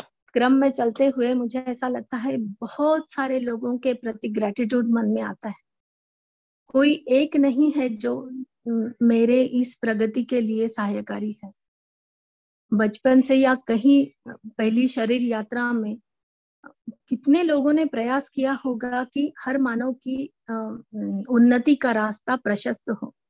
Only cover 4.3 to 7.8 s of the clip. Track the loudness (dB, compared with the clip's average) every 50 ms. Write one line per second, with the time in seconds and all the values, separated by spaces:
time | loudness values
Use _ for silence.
4.3 | -4 -2 -2 -2 -2 -2 -2 0 0 0 2 2 2 2 2 0 0 -2 -2 -6
5.3 | -8 _ -10 -12 -12 _ _ _ _ _ _ _ _ _ _ _ _ _ _ _
6.3 | _ _ _ _ _ _ _ _ 2 4 4 4 2 0 0 2 2 2 2 2
7.3 | 2 2 2 4 4 2 2 2 2 0